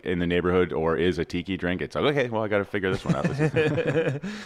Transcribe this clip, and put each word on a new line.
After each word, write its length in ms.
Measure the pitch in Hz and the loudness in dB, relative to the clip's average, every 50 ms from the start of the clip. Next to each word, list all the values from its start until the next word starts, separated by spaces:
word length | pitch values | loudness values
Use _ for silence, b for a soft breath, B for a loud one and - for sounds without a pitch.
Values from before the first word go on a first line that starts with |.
| - | -4
in 120 | 92 92 87 | -2 -2 0
the 80 | 87 85 | 0 2
neighborhood 460 | 87 87 82 90 90 92 90 85 - | 2 2 2 4 4 4 2 2 0
or 240 | 78 80 82 80 - | 0 0 2 2 4
is 220 | 85 92 82 82 | 2 2 2 0
a 60 | 80 | -2
tiki 300 | - - 87 87 - 95 | -2 -4 -4 -4 -4 -4
drink, 260 | 87 - 87 92 85 | -2 -2 -2 -2 -2
it's 120 | 73 - - | -4 -4 -2
like, 100 | 76 98 | 0 0
"Okay, 240 | 139 147 143 123 123 | 2 2 2 0 0
well, 120 | 113 110 | -2 -2
I 60 | 110 101 | -2 0
gotta 180 | 107 101 98 | 0 0 0
figure 240 | - - 104 92 92 | -2 -2 -2 0 0
this 140 | 95 95 - | 0 0 0
one 100 | - 160 | 0 0
out." 100 | 135 - | 0 0
This 280 | - 131 135 156 151 - | -2 0 0 0 0 2
is 680 | 160 151 156 185 165 160 160 139 160 160 - 131 147 170 202 214 208 B | 2 2 2 2 0 0 0 0 0 0 0 -2 -4 -6 -8 -10 -10 B